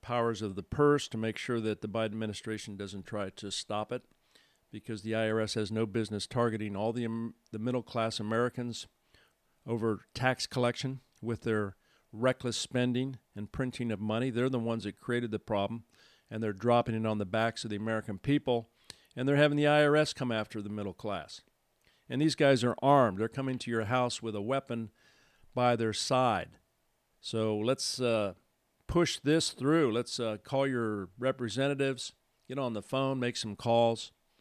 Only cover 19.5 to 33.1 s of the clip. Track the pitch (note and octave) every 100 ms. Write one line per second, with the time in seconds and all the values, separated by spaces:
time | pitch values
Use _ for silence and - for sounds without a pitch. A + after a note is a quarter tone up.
19.5 | D3 D3 D3+ D3 D3+ D3+ - B2+ A2 G#2
20.5 | A2 G2+ G#2+ G2+ - G#2+ F#2+ C#2 - -
21.5 | _ _ _ _ _ - B2+ D#3 - C#3+
22.5 | C3 B2 - C3+ C#3+ A#2 F#2+ A2+ - C3+
23.5 | B2+ - A2+ G#2+ B2+ B2 - A2+ G#2 G#2
24.5 | C3+ - A#2 A2 - _ _ _ _ -
25.5 | B2+ B2 A#2 A2+ G#2 - B2+ B2+ G2 -
26.5 | - _ _ _ _ _ _ - A2+ A2
27.5 | G#2+ A2+ C3+ - - B2 A2+ G2+ F2 _
28.5 | _ _ _ - E3+ E3+ - C#3 D#3+ -
29.5 | - C3 E3 C3+ A2+ A#2 - A2+ G#2+ -
30.5 | C#3 C#3 B2 A2+ G#2 F2+ B2 B2+ B2+ A#2+
31.5 | A2+ C#3 C#3 C3+ B2+ - - _ _ -
32.5 | C3 B2+ G#2+ - C3+ C3+